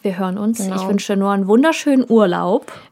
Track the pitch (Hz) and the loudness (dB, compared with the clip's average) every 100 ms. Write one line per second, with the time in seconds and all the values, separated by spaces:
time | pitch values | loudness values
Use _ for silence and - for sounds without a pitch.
0 | 202 180 185 190 208 226 190 190 190 202 | -6 -4 -4 -4 -4 -4 -4 -4 -2 -4
1 | - 196 196 202 190 226 320 320 294 262 | -2 -2 0 0 2 4 4 0 0 2
2 | 240 226 196 175 175 226 - - - | 4 4 4 0 0 -2 -4 -20 -20